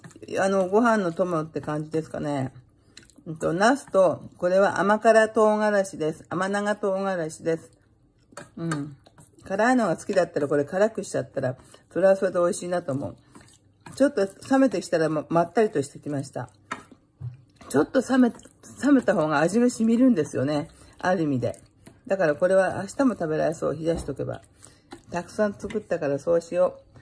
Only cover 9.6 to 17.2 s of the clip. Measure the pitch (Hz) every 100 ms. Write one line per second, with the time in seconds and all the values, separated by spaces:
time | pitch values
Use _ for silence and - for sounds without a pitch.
9.6 | 233 254 202 - - 190 175 147 143 147
10.6 | 143 185 214 208 190 135 127 147 131 127
11.6 | - - _ 165 190 190 190 175 175 175
12.6 | 180 180 175 135 - - _ - - _
13.6 | _ _ - - 277 220 196 - - 269
14.6 | 269 190 - 170 156 151 139 165 - 240
15.6 | 214 143 135 - 147 143 135 135 127 _
16.6 | - - - _ _ -